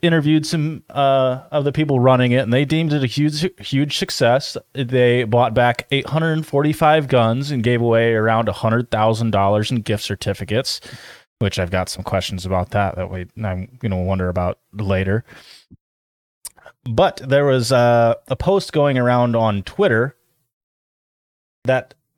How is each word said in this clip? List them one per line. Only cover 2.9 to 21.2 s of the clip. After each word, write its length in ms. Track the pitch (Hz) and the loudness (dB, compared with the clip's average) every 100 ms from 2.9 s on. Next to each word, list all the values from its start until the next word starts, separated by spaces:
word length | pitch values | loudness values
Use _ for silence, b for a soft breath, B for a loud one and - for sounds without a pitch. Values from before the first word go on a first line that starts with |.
it 100 | 147 | 0
a 20 | 127 | -2
huge, 400 | 139 151 151 180 - | 0 -2 -2 -6 -6
huge 380 | 98 135 143 - | -4 -2 -2 -4
success. 580 | - - 120 127 - - - | -6 0 2 2 -2 -10 -12
They 520 | 143 123 127 123 123 | -8 -2 2 4 2
bought 280 | 113 120 123 | 2 2 2
back 320 | 113 120 117 - | 2 2 0 -2
eight 160 | 139 - | -4 -2
hundred 380 | 151 160 156 156 | -2 0 -2 -2
forty-five 600 | 143 147 - 156 156 139 | 0 0 2 2 2 2
guns 420 | 127 113 120 143 | 2 2 0 -4
and 120 | 139 | -2
gave 180 | 113 120 | 0 2
away 320 | 117 113 117 | 2 2 2
around 340 | 113 110 113 110 | 2 2 0 0
a 40 | |
hundred 380 | 92 117 113 120 | -2 -2 -2 -2
thousand 400 | 110 110 110 117 | 0 0 0 0
dollars 400 | 101 98 107 107 | 0 2 2 0
in 120 | 123 | -4
gift 200 | 104 104 | -4 -6
certificates, 760 | - 101 - 98 92 107 139 - B 123 B B _ _ | -6 -8 -6 -6 -4 -4 -4 -8 B -20 B B _ _
which 220 | 101 - | -4 -2
I've 100 | 87 | -4
got 180 | 92 92 | -4 -4
some 140 | - | -8
questions 420 | - 98 - 95 | -6 -4 -4 -8
about 260 | 92 92 90 | -4 -4 -2
that, 260 | 104 95 - | -2 -2 -4
that 120 | 90 | -8
we, 180 | 92 90 - | -10 -12 -8
I'm 240 | 107 92 92 - | -6 -6 -8 -8
gonna 240 | 113 92 | -4 -2
wonder 260 | 92 95 90 | -2 -2 -2
about 300 | 90 90 - _ | -2 -4 -4 _
later. 520 | 101 98 95 95 107 B B B B B - _ _ _ _ _ _ - B B _ | -8 -2 -2 0 -2 B B B B B -20 _ _ _ _ _ _ -20 B B _
But 340 | 120 113 190 - | -4 2 2 0
there 260 | 131 139 | 0 2
was, 260 | 143 131 117 | 4 2 2
uh, 440 | 127 120 120 117 117 - | 2 4 4 4 0 -4
a 80 | 127 | -4
post 360 | 180 196 - | 0 0 0
going 260 | 151 143 131 | 0 0 2
around 380 | 123 123 123 117 | 2 2 2 2
on 260 | 113 101 | 0 0
Twitter 540 | - - 196 113 131 - _ _ _ _ _ _ _ _ _ _ | -6 -2 2 2 0 -6 _ _ _ _ _ _ _ _ _ _